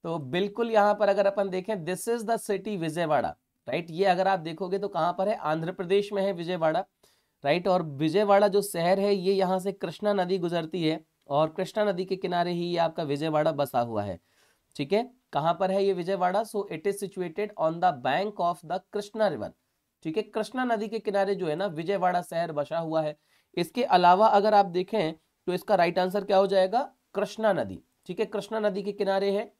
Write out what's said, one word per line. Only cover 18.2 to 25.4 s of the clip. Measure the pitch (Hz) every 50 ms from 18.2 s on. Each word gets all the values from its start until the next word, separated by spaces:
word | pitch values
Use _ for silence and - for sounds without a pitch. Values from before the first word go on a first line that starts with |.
| 202 214 208 -
of | 175 175 175 - -
the | 156 170 190 _ _
कृष्णा | - 208 202 - - 220 220 196
river, | 151 120 104 - - _ _ _ _ _ _ _ _ _
ठीक | _ 165 160
है? | 220
कृष्णा | 214 - - 220 214 - - 254 254
नदी | 247 233 208 220 208
के | 214 226
किनारे | - 214 196 202 196 190 202
जो | 175 185
है | 160 151
ना, | 165 196
विजयवाड़ा | 208 156 151 170 170 202 190 180 180 180 180
शहर | 170 - 175 165 170 165
बसा | 156 143 143 - 156 165
हुआ | 165 160 160 160
है। | 156 151 151 _ _ _ _ _ _ _ _
इसके | 170 175 165 _ 247 240
अलावा | - - 180 180 175 180 190 220
अगर | 220 214 202 196 214 214
आप | 202 196
देखें | 180 170 180 185 - - 220 165 160 160 _ _ _ _ _